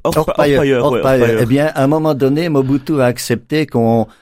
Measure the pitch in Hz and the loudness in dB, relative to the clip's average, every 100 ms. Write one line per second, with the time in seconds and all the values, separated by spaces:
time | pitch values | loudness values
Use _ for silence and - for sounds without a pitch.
0 | - 160 156 - 147 139 143 135 147 120 | -4 -2 -2 0 0 2 2 2 0 0
1 | 135 131 117 113 117 139 151 151 135 156 | 0 2 2 2 2 2 0 0 0 0
2 | 156 139 135 147 170 143 131 139 - 151 | 0 0 0 0 0 0 0 -2 -2 0
3 | 123 120 - 117 - 151 147 120 113 113 | 0 -2 -4 -6 -4 -4 -2 0 2 0
4 | 107 - | -2 -8